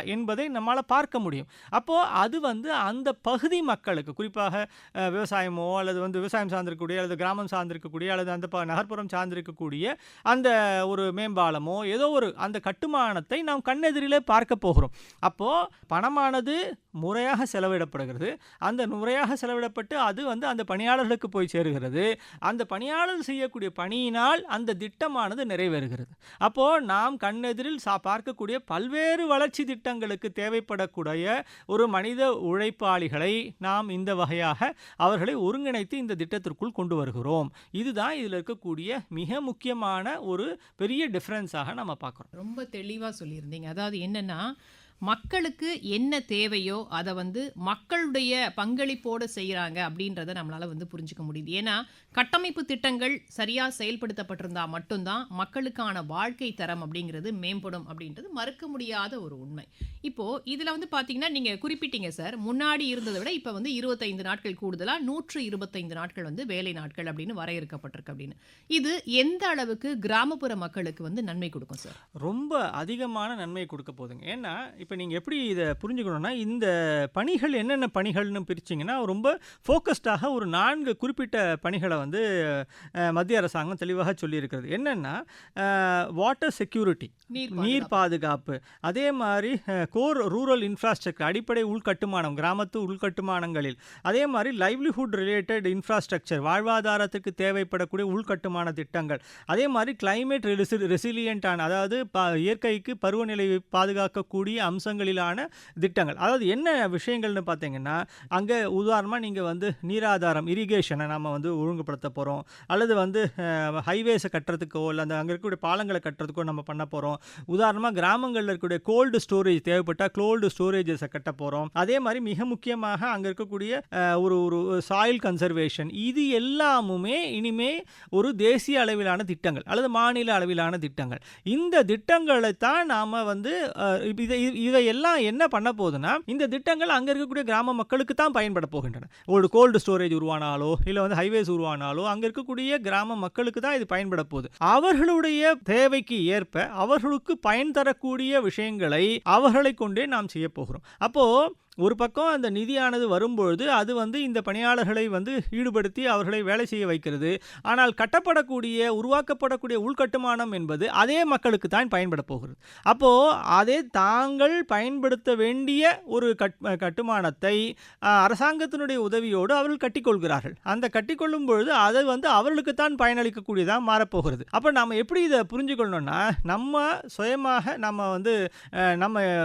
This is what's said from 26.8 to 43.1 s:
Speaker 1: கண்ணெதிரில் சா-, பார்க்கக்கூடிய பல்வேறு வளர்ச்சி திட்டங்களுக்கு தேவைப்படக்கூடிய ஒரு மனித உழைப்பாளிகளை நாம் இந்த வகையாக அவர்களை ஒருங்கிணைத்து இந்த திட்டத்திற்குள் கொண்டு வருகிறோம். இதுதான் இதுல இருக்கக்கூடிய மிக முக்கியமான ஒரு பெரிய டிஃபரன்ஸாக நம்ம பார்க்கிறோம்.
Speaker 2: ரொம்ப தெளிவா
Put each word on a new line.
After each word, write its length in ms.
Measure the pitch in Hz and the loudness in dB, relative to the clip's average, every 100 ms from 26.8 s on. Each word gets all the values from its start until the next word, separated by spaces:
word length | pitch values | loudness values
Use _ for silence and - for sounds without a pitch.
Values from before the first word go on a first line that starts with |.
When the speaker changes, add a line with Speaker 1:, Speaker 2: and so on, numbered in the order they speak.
| 233 196 240 277 | 2 2 2 0
Speaker 1:
கண்ணெதிரில் 580 | 202 220 247 226 269 302 | -4 -4 -4 -4 -6 -6
சா-, 220 | 208 196 | -2 -2
பார்க்கக்கூடிய 520 | 190 214 262 240 208 254 - | 0 -4 -4 -8 -6 -6 -4
பல்வேறு 640 | 165 247 294 320 330 330 | -4 -2 0 0 0 2
வளர்ச்சி 360 | 277 294 - | 2 2 -2
திட்டங்களுக்கு 680 | 269 247 254 240 220 202 214 196 | -6 -6 -6 -6 -6 -6 -6 -6
தேவைப்படக்கூடிய 920 | 208 226 220 202 190 - 151 160 180 240 - - - | -4 -4 -4 -4 -4 -4 -4 -2 -2 -2 -4 -14 -2
ஒரு 220 | 214 233 | 2 4
மனித 440 | 190 208 247 262 233 | 2 -2 0 0 2
உழைப்பாளிகளை 1120 | 175 185 214 214 202 185 160 147 180 220 233 - | 0 0 -2 -2 0 2 0 0 0 0 -4 -6
நாம் 300 | 185 202 214 | -2 -2 -2
இந்த 260 | 180 190 190 | -4 -2 0
வகையாக 440 | 165 170 165 143 254 - - - | 0 0 0 0 -2 -4 -12 0
அவர்களை 380 | 175 208 196 277 | 2 2 0 0
ஒருங்கிணைத்து 580 | 185 262 285 233 196 | 0 -2 -2 -4 -4
இந்த 220 | 277 240 185 | -6 -6 -6
திட்டத்திற்குள் 560 | 165 214 185 151 233 | -6 -6 -6 -6 -6
கொண்டு 240 | 226 180 165 | -4 -2 -2
வருகிறோம். 560 | 135 120 127 160 139 - - | -2 -4 -2 -2 -2 -6 -12
இதுதான் 440 | 185 247 208 233 311 | -6 -4 -2 -4 -4
இதுல 220 | 220 185 | -4 -6
இருக்கக்கூடிய 720 | 165 233 180 156 180 254 - | -6 -8 -8 -8 -6 -8 -8
மிக 320 | 160 147 262 | -8 -6 -4
முக்கியமான 800 | 269 - 254 240 208 190 202 320 | -6 -6 -6 -4 -2 -4 -4 -6
ஒரு 260 | 190 180 269 - _ - | -4 -4 -4 -8 _ -6
பெரிய 340 | 208 269 320 | -4 -2 -2
டிஃபரன்ஸாக 640 | 180 - 214 190 156 143 | -4 -6 -8 -6 -6 -6
நம்ம 220 | 233 202 147 | -6 -8 -8
பார்க்கிறோம். 360 | 135 - - | -10 -14 -18
Speaker 2:
ரொம்ப 360 | 170 208 240 247 | -16 -12 -12 -12
தெளிவா 400 | 202 202 220 220 | -12 -12 -10 -10